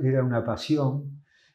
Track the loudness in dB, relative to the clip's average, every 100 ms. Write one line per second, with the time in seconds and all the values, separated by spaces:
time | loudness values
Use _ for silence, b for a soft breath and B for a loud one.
0 | 2 2 2 0 -2 -4 0 0 2 -2
1 | -6 -12 -20 _ _